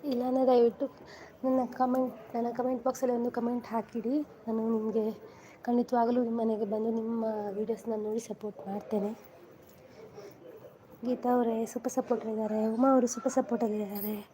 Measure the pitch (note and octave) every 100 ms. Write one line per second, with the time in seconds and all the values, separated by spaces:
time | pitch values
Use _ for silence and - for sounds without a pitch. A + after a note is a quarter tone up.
0 | D4 A#3+ B3 C4 C4 B3 A#3 A#3 C#4 -
1 | - - - - C4 C4 B3 - C4 B3+
2 | B3+ - - A#3 A#3+ A#3+ B3+ B3+ B3+ C4
3 | B3+ A#3+ A#3+ A#3+ A#3 B3 - A3+ G#3+ A#3
4 | A3 C#4+ D4 - - A3+ A3+ A3+ A3 A3
5 | A3 G#3 - - - - - A#3+ A#3+ A#3+
6 | A#3 B3 A#3 A3+ A3+ A3 G#3+ G#3+ A3 A3+
7 | A3+ A#3 A3 G#3+ G#3 G3 A3 A3 A#3 G#3+
8 | G#3+ A3 - G#3 G#3+ - - G3+ - G#3+
9 | G3+ A3+ - - - - - - - -
10 | A4 G#4 - - - - - - - -
11 | A#3 B3 B3 B3 A#3 A3+ A3+ B3 B3+ C4
12 | B3+ A3+ A3 A3 G#3+ G#3+ A3 A3+ C4 C4
13 | A#3+ A#3+ A#3+ C4 - A#3+ A3+ G#3+ G3+ G#3
14 | G#3 G#3+ G3+